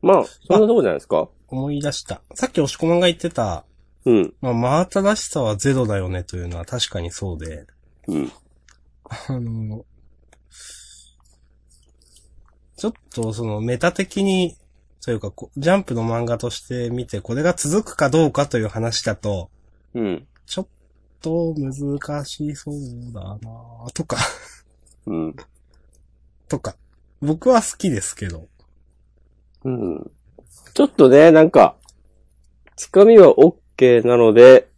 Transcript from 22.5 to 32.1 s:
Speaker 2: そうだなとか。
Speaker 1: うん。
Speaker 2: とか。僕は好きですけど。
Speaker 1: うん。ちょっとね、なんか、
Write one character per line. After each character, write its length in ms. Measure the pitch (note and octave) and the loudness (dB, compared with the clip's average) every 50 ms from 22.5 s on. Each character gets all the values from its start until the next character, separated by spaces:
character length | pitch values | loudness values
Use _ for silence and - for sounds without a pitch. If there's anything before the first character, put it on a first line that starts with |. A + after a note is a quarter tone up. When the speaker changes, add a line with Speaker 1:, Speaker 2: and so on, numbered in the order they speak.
| D3 | -12
Speaker 2:
そ 160 | C#3 - D3+ | -12 -14 -14
う 20 | D3 D3 C#3+ B2 A#2+ A#2+ A#2+ B2 | -14 -12 -14 -14 -16 -16 -18 -16
だ 80 | A#2 G2+ | -16 -16
な 180 | F2+ F#2+ G2+ G#2 G#2+ A2+ A2+ A#2 A#2 A#2 A#2 A2+ A#2 A#2+ - | -16 -16 -16 -16 -16 -18 -20 -20 -20 -20 -20 -20 -20 -18 -12
と 100 | - E3 | -12 -8
か。 120 | _ - - - - - - - - - _ _ _ _ _ _ _ _ _ _ | _ -6 -6 -6 -8 -8 -14 -20 -20 -20 _ _ _ _ _ _ _ _ _ _
Speaker 1:
う 80 | - G2 | -10 -8
ん。 220 | E2 D#2+ D#2+ D2 - - _ _ _ _ _ _ _ _ _ _ _ _ _ _ _ _ _ _ _ _ _ | -8 -8 -8 -12 -16 -20 _ _ _ _ _ _ _ _ _ _ _ _ _ _ _ _ _ _ _ _ _
Speaker 2:
と 100 | - - | -12 -10
か。 160 | _ G#2 - _ _ _ _ _ _ _ _ _ | _ -14 -16 _ _ _ _ _ _ _ _ _
僕 280 | - D3 D#3 E3 - B3+ | -6 -6 -6 -2 0 0
は 120 | B3+ A3+ | 0 2
好 140 | - - - | 0 -2 -12
き 140 | _ - F#3 | _ -6 -4
で 100 | C#3 G2+ | -4 -4
す 160 | - - - | -8 -10 -12
け 120 | - G#2 F#2 | -12 -12 -12
ど。 200 | E2+ D#2+ E2 _ _ _ _ _ _ _ _ _ _ _ _ _ _ _ _ _ _ _ _ _ _ _ _ | -12 -14 -18 _ _ _ _ _ _ _ _ _ _ _ _ _ _ _ _ _ _ _ _ _ _ _ _
Speaker 1:
う 60 | C3 | -8
ん。 400 | B2+ A#2+ G#2+ F2+ D#2 D2 - - _ _ _ _ _ - _ _ _ - _ - _ | -8 -6 -6 -8 -8 -10 -12 -18 _ _ _ _ _ -20 _ _ _ -20 _ -16 _
ち 60 | - | -2
ょ 40 | - | -2
っ 60 | C#4 | -2
と 180 | _ - D3 B2+ | _ 4 4 6
ね、 220 | B2+ C#3+ D3+ E3+ | 8 8 8 8
な 120 | D#3+ D#3 | 8 8
ん 80 | D#3 E3 | 6 6
か、 260 | - C3+ G2+ - - _ _ _ _ _ _ _ | 6 6 6 6 4 _ _ _ _ _ _ _